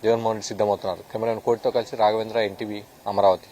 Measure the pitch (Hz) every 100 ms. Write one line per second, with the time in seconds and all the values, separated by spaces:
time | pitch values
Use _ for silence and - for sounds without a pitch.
0 | 110 113 113 110 - 104 104 98 101 87
1 | - - 113 110 123 117 127 117 110 123
2 | 107 110 110 113 104 98 110 104 104 -
3 | - 101 98 92 -